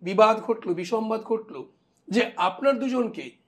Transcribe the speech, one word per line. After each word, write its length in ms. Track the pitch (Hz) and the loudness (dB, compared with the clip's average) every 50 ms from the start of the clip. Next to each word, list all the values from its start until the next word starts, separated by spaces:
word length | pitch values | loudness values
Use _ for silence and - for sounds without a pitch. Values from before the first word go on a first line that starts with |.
বিবাদ 380 | 175 180 196 202 214 220 214 214 | -6 -2 4 6 6 6 6 2
ঘটল, 340 | - - 226 226 - 190 170 | 0 -4 -4 -4 -2 -4 -4
বিসংবাদ 480 | 175 175 - 233 220 220 220 220 220 | -4 -2 -2 -2 -2 -2 -2 -4 -4
ঘটল 420 | - - 226 220 - - 156 131 - - _ _ _ _ _ _ _ | -2 -4 -4 -4 -4 -10 -14 -14 -14 -14 _ _ _ _ _ _ _
যে 240 | - 190 240 262 - - | 0 0 0 0 0 0
আপনার 440 | - 180 185 185 - 269 277 262 226 | 0 0 0 0 2 2 2 2 2
দুজনকে 520 | 269 254 254 247 233 202 - 165 131 123 - _ _ | 0 -2 0 0 -2 -2 -4 -10 -12 -14 -16 _ _